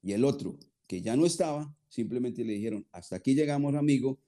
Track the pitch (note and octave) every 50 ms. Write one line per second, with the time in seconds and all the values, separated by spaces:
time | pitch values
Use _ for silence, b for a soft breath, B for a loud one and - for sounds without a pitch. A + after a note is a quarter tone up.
0 | - F#2 G2+ G#2+ B2+ C#3+ - - - F#2 - - - _ _ _ _ _ F#2+ F#2
1 | E2+ A2 A#2 C3+ E3 F3 E3 - F#3 D#3 D3 D3 D3+ D3 - _ _ _ - -
2 | A2+ G2+ A2 B2 B2 A#2+ - - A2+ A2+ G#2 G2+ G#2+ A2+ G#2+ G2+ - _ - F2+
3 | - - F#2 F2+ - C3 C3+ D3 D#3 C#3+ C#3+ C#3+ C#3+ C#3+ C#3 D3 C#3+ D3+ C#3 C3
4 | B2 C3+ C3 _ _